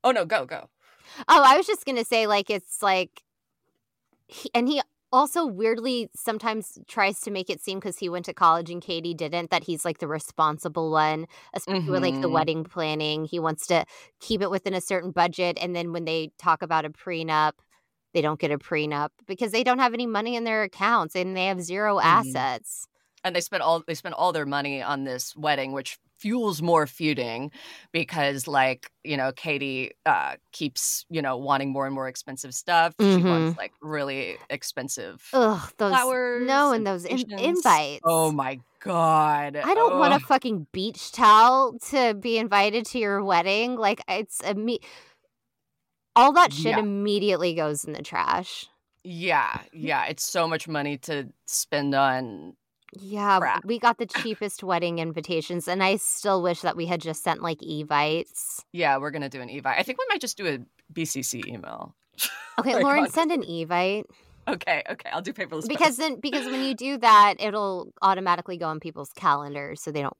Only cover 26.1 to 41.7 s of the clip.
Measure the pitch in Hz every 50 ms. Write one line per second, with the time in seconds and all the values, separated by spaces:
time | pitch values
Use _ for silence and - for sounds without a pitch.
26.1 | _ _ - 208 226 247 226 208 175 147 160 170 170 160 151 135 - - 160 156
27.1 | 147 - 123 117 113 117 135 147 _ - - - - - - _ - 165 165 -
28.1 | 170 165 143 139 139 139 127 - 143 139 131 131 127 - - - _ _ _ 151
29.1 | 147 139 131 135 131 - - 170 147 139 139 139 131 127 131 - - _ _ 156
30.1 | 135 87 69 69 65 - _ _ - - - 143 127 - - - - - - _
31.1 | 170 160 143 135 131 123 139 139 139 135 139 139 131 139 135 135 139 135 131 131
32.1 | 127 - - - 135 131 - 131 123 - - - 175 170 165 170 160 - 220 196
33.1 | 190 180 170 185 170 165 160 160 170 165 - 113 _ _ 147 156 156 147 139 139
34.1 | 135 135 127 87 85 - - _ 143 139 - - - - 127 143 - - 101 90
35.1 | 90 - - - - 262 240 214 214 170 143 - - - 220 202 220 254 247 254
36.1 | 262 254 247 247 240 240 247 254 269 277 285 285 254 226 214 196 190 175 175 -
37.1 | 247 254 247 214 208 196 226 320 349 359 320 247 175 151 151 139 147 - - 165
38.1 | 165 165 160 156 151 143 135 131 135 127 123 _ _ _ - 202 180 170 165 160
39.1 | 160 156 151 151 151 143 147 143 139 147 - 294 381 440 466 466 - 277 320 277
40.1 | 277 294 127 - 277 262 - 247 220 180 147 _ - 185 190 226 - - - -
41.1 | - - 247 214 208 214 226 247 254 262 269 240